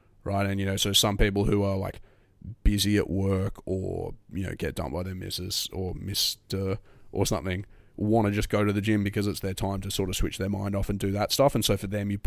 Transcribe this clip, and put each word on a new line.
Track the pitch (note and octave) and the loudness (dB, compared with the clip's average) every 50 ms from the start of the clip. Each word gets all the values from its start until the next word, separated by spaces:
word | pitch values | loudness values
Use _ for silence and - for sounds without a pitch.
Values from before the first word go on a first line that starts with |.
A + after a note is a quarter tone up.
| _ _ _ _ - | _ _ _ _ -6
right? | - G2 G2 G2+ | -2 0 0 0
And, | G2 G2 G2 | 0 0 0
you | G2 | 0
know, | G2 G2 | 0 0
so | G2 - G#2 G2 | 0 0 2 4
some | - - G#2+ G2+ | 4 4 4 4
people | G#2 A2 G#2 G2 G2+ G2+ | 4 4 4 4 4 2
who | B2 G#2 G2+ G2+ | 4 4 2 2
are, | G2 G2 | 2 0
like, | F#2+ F#2+ F#2+ - - - - - _ _ _ _ - - - A2 - - | -2 -2 -4 -6 -10 -14 -20 -20 _ _ _ _ -18 -16 -14 -4 2 2
busy | G#2 G#2 G2+ F#2+ G2+ G#2 | 4 4 4 4 4 4
at | G2+ - - | 4 2 2
work | F2+ F#2+ G2 G2 G2 F#2+ F#2+ F#2+ - - - | 0 0 2 2 2 2 0 -2 -4 -6 -6
or, | - F#2+ F#2 F#2 F#2 F2+ F2 E2+ E2+ F2 - _ - - | -4 -4 -2 -2 -4 -4 -4 -6 -8 -10 -14 _ -10 -8
you | F2+ F#2+ | -6 -6
know, | E2 E2 | -6 -6
get | - - D#2 - | -4 -4 -4 -4
dumped | - E2 C#2 C2 | -4 -6 -4 -4
by | F2 F#2 | -6 -6
their | F#2+ F#2 | -6 -6
missus | F#2 F#2 F#2 - - F2+ F#2 F#2 - - - | -8 -8 -8 -8 -6 -6 -4 -4 -4 -4 -4
or | - F#2+ F#2+ F2+ E2+ | -6 -6 -4 -4 -6
mister | - F#2 F#2+ G2+ - - - - - _ - - F#2+ G2 F#2+ F#2+ - - - - - - - | -6 -6 -4 -2 -2 -2 -2 -2 -6 _ -6 -4 -2 -2 -2 -4 -4 -8 -14 -20 -20 -14 -6
or | - - G2 | -2 0 0
something | - A2+ F2+ D#2 F#2 F#2 G2 G2+ - - - - - - | 0 0 -2 -2 -2 -4 -4 -6 -10 -14 -20 -20 -14 -8
wanna | - G2+ G#2+ A2 A2+ G#2 G2+ | -4 0 2 4 4 4 4
just | G2+ G#2+ G#2 - | 2 0 0 2
go | - G#2 G#2 | 2 2 2
to | G#2 G2 | 2 2
the | G#2 | 2
gym | G2+ A2 G#2+ G#2 G2+ | 2 2 2 2 2
because | G#2 G#2 G#2+ G2+ | 0 0 0 0
it's | G2+ F2 - | -2 -2 -4
their | - F#2+ F#2 | -4 -6 -4
time | - - G2 G2 F#2+ | -2 -2 -2 -2 -2
to | G2 G2 | -4 -4
sort | - - G2 F#2 | -2 -2 -2 -2
of | F#2 | 0
switch | - - - - - | 0 0 0 -2 -2
their | F#2+ G2+ | -4 -2
mind | G2 G2 G2 G2+ G2 | -2 -2 -2 -2 -2
off | G2 G2 - | -2 -2 -2
and | G2+ G2 | -2 -2
do | - G2 | 0 0
that | G2 G2+ G#2 - | 0 0 0 2
stuff. | - - C3+ C#3 - | 4 4 4 4 4
And | A#2+ G#2 | 2 2
so | - G#2 | 2 2
for | G2 - | 0 0
them, | F#2+ G2+ G2+ G2+ G2+ | -4 -4 -2 -2 -2
you, | G2+ G2+ - | -2 -2 -2